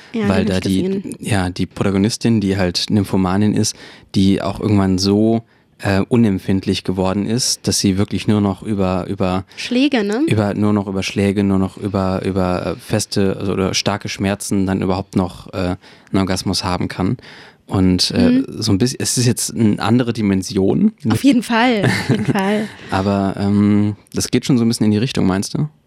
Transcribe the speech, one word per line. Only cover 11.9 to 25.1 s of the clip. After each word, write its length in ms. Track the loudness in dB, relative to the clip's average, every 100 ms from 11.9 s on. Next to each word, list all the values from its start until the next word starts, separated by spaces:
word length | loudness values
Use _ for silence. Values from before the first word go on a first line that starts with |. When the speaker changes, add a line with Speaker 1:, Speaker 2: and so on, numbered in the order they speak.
| -2 0 -2
Speaker 2:
über, 420 | -2 0 0 0 -4
äh, 80 | -6
feste, 600 | -4 -4 -2 -2 0 -2
also, 160 | -4
oder 220 | -2 0
starke 340 | 0 -2 -4 -6
Schmerzen 560 | -4 -2 -2 -2 -2
dann 160 | 0 0
überhaupt 340 | 0 -2 -2 -2
noch, 360 | -2 -4 -12
äh, 40 | -4 -4 -4 -8 -20 -4
einen 100 | 0
Orgasmus 420 | 0 0 -2 -2
haben 220 | -2 -2 -4
kann. 280 | -2 -2 -2 -8 -20 -20 -20 -4
Und, 460 | 2 4 2 0
äh, 160 | 2 4
Speaker 1:
Mhm. 160 | 4 0
Speaker 2:
so 220 | -4 0
ein 80 | 0
bisschen, 200 | 0 -2
es 160 | -4 0
ist 80 | 2
jetzt 280 | 0 -2
eine 260 | 0 2 2
andere 320 | 2 2 2
Dimension. 800 | 0 0 0 0 0 2 2 2 0 -2
Speaker 1:
Auf 140 | 2
jeden 180 | 4 2
Fall, 420 | 2 0 2 2
auf 260 | 0 0 0
jeden 160 | -2 0
Fall. 420 | 0 0 -2 -4 -10
Speaker 2:
<laughs> 120 | -6
Aber, 440 | -2 0 0 0 -2
ähm, 580 | 0 4 4 4 2 -4 _
das 180 | -6 -2
geht 140 | -2
schon 140 | 2 2
so 60 |
ein 40 | 2
bisschen 160 | 2 2
in 40 |
die 60 | 2
Richtung, 280 | 0